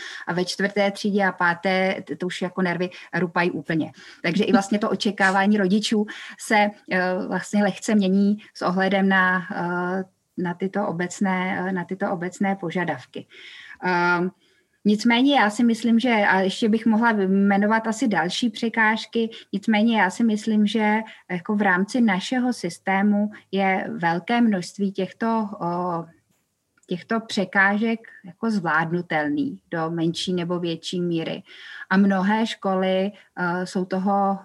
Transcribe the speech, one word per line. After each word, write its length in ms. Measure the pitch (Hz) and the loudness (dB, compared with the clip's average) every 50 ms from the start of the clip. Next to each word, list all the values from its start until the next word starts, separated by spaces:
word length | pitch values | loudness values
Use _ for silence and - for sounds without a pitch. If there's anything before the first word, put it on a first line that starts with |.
| - - - - - | -12 -14 -14 -12 -8
a 60 | - 170 | -6 -4
ve 120 | 180 185 | -2 -2
čtvrté 460 | 180 - - 190 196 196 208 196 202 | -4 -2 -2 -4 -2 0 0 0 0
třídě 340 | 196 - - 208 190 208 196 | -2 -2 -4 -2 0 2 0
a 80 | 185 185 | 0 0
páté 720 | - 180 175 170 - - 190 185 190 190 190 190 - - | 0 0 0 0 0 0 0 0 2 2 0 -2 -4 -6
t-, 100 | - - | -10 -8
to 100 | - 180 | -6 -6
už 160 | 180 - - 190 | -6 -4 -4 -6
jako 200 | 180 - - 190 | -6 -2 -2 -2
nervy 280 | 175 170 170 180 180 - - - - - 170 | 0 0 -2 -4 -6 -6 -12 -16 -8 -4 -2
rupají 320 | 180 170 - 175 175 185 | -2 0 0 0 0 0
úplně. 420 | 180 156 147 - 170 160 139 120 - - - - - - - | 0 -4 -4 -2 -2 -2 -2 -4 -8 -16 -20 -20 -18 -6 -4
Takže 220 | 170 170 190 214 | -2 0 0 2
i 80 | - 190 | 2 2
vlastně 260 | 196 196 - 214 208 | 2 2 2 -2 -2
to 120 | 220 - | 0 -2
očekávání 680 | 190 190 - 214 196 - 196 190 190 196 196 208 214 208 | -2 0 -2 -2 0 2 2 2 4 4 4 4 4 4
rodičů 480 | 196 185 202 220 208 - 233 208 208 208 - - - - - - | 4 2 2 2 0 0 0 0 0 -2 -6 -14 -16 -18 -16 -16
se, 320 | - - 226 208 208 208 208 - _ - | -4 0 2 2 2 2 0 -6 _ -4
eh, 100 | 180 185 180 185 185 185 - - | -2 0 0 0 0 -2 -4 -4
vlastně 340 | 185 180 - - - 208 208 | -4 -6 -6 -2 0 0 2
lehce 320 | 196 185 - - - 220 | 0 -2 -2 -2 0 2
mění 440 | 214 190 185 190 196 202 202 208 208 - - _ | 2 4 4 4 4 4 2 2 0 -4 -14 _
s 80 | - - | -4 -2
ohledem 460 | 180 180 190 190 190 202 196 196 196 | -2 0 2 2 2 2 2 4 4
na, 340 | 190 190 185 185 185 185 170 - | 4 4 4 4 2 0 -2 -4
eh, 540 | - - 175 175 180 180 180 180 185 190 185 - _ _ _ _ _ - | -6 -6 -4 -2 -2 -2 -2 -2 -2 -4 -6 -8 _ _ _ _ _ -6
na 160 | 185 175 175 | -4 -4 -4
tyto 320 | - 196 190 - 202 202 | -4 -6 -4 -4 -4 -4
obecné, 720 | - 165 165 180 175 - - 202 190 185 185 185 185 190 175 | -4 -4 -4 -6 -6 -2 -2 0 0 0 0 -2 -2 -4 -4
eh, 140 | 180 190 190 | -4 -4 -4
na 120 | 180 175 | -4 -6
tyto 260 | - 190 190 202 - | -6 -6 -4 -4 -4
obecné 460 | 196 170 170 185 185 - 202 190 196 | -4 -4 -6 -8 -4 -2 0 0 0
požadavky. 680 | 196 - 165 160 180 175 170 - 127 - - - - - - - - - - - - - - - - - | -2 -4 -4 -2 -2 -2 -2 -4 -8 -10 -14 -16 -16 -16 -16 -20 -20 -20 -20 -20 -20 -20 -20 -16 -6 -4
Ehm, 480 | 180 180 175 175 175 175 175 180 185 - _ _ _ _ _ _ _ _ _ _ | 0 0 2 2 2 2 2 0 -2 -4 _ _ _ _ _ _ _ _ _ _
nicméně 560 | 208 214 214 - 240 233 240 262 285 285 254 | 2 2 4 4 2 4 4 4 4 4 4
já 100 | 208 208 | 4 2
si 140 | 208 - 240 | 2 2 2
myslím, 340 | 233 226 220 - 233 233 226 | 2 2 2 2 2 2 4
že, 120 | 233 254 | 4 2
a 300 | 233 214 202 - 185 190 | 2 4 4 4 4 2
ještě 280 | 190 190 190 - 240 214 | 2 0 0 0 0 2
bych 180 | 208 220 220 | 2 2 2
mohla 260 | 233 214 214 233 233 220 | 2 2 4 2 2 2
vyjmenovat 720 | 208 190 185 196 196 202 202 202 196 208 208 220 214 220 | 2 2 2 4 4 4 4 4 4 2 2 2 0 0
asi 220 | 226 208 - 269 233 | -2 -2 -2 0 0
další 420 | 190 160 160 180 - - 247 233 | 0 0 0 -2 -2 -2 -2 -2
překážky, 800 | 214 - 240 226 - 226 220 214 220 214 - - - 233 226 220 - - - _ - | -2 -2 -4 -2 0 2 2 2 2 0 -4 -4 -2 -2 -2 -2 -4 -12 -12 _ -8
nicméně 480 | 196 - - 214 208 214 233 226 208 | -4 0 2 2 4 4 4 4 4
já 100 | 196 185 | 2 2
si 140 | 190 - 240 | 2 0 0
myslím, 420 | 220 208 208 - 220 214 214 208 | 2 2 0 0 0 2 2 2
že 340 | 202 - 226 214 208 214 220 220 - - - _ - | 2 2 2 2 2 2 0 -2 -6 -14 -20 _ -8
jako 260 | 180 175 175 - 214 | -8 -6 -4 -4 -2
v 60 | 202 208 | 0 2
rámci 380 | 190 180 180 190 - - 262 | 2 2 2 0 -2 0 2
našeho 520 | 233 220 185 185 - - 262 254 247 254 240 | 2 2 2 0 -2 -2 -2 0 0 -2 -2
systému 800 | - - 170 165 - _ 196 190 196 202 208 202 208 208 208 - - - _ - | -4 -6 -8 -8 -6 _ -2 0 2 2 2 2 2 0 -2 -6 -12 -12 _ -2
je 360 | 196 196 190 190 185 - - 151 | 0 0 2 0 0 -2 -6 -6
velké 440 | 156 170 165 170 180 175 - 240 240 | -2 -2 0 -2 -2 -2 -2 2 2
množství 520 | 240 220 202 185 170 - - - 202 190 196 | 4 2 2 0 -4 -6 -6 -4 -4 -4 -2
těchto, 560 | - 185 180 - _ 226 226 226 226 220 196 220 - | -4 -6 -6 -6 _ -2 -2 -2 -2 -2 -4 -6 -6
o, 440 | 170 170 175 175 180 180 170 165 165 - - _ _ _ _ _ _ _ _ _ _ _ _ _ _ | -6 -4 -4 -2 -4 -4 -4 -6 -8 -10 -18 _ _ _ _ _ _ _ _ _ _ _ _ _ _
těchto 340 | - 185 170 - - 226 226 | -8 -8 -8 -4 -4 -4 -4
překážek 800 | 220 - - 214 185 185 - 202 190 196 208 208 233 226 233 220 - - - - - | -4 -4 -4 -4 -4 0 2 2 4 4 2 2 0 0 -2 -4 -6 -16 -20 -20 -20
jako 260 | 180 - _ 226 226 | -20 -12 _ -4 -2
zvládnutelný 1080 | 214 202 165 165 151 160 165 160 170 175 175 - 170 156 151 147 147 151 139 139 185 - _ _ | -2 0 0 0 0 0 0 0 -2 -4 -2 -2 -2 -2 0 0 -2 -2 -2 -4 -6 -10 _ _
do 200 | - - 165 165 | -6 -4 -4 -4
menší 420 | 170 170 160 170 160 - - 196 180 | -2 -2 -2 -2 -2 -2 -4 -4 -2
nebo 280 | 180 170 170 180 175 | -2 -2 -2 -4 -4
větší 400 | 175 170 165 165 - - - 180 | -4 -4 -6 -6 -8 -8 -6 -4
míry. 420 | 175 175 170 165 160 - - - - - - - - - - - - - | -2 -2 -2 -2 -4 -4 -8 -10 -12 -16 -20 -20 -20 -18 -18 -18 -4 0
A 60 | 190 | 2
mnohé 500 | 196 202 202 196 190 185 196 214 220 233 | 4 4 4 4 2 2 2 2 2 0
školy, 640 | 226 - - - 196 190 185 190 190 190 185 190 202 202 - _ _ _ - | -2 -4 -6 -4 -2 0 0 2 2 2 0 0 -2 -4 -10 _ _ _ -6
eh, 280 | 180 175 175 180 185 | -4 -2 -2 -4 -4
jsou 180 | 180 - 190 185 | -4 -4 -4 -2
toho 540 | 185 190 190 185 202 202 202 196 196 196 196 - | -2 -2 -2 0 0 2 2 2 0 0 -2 -6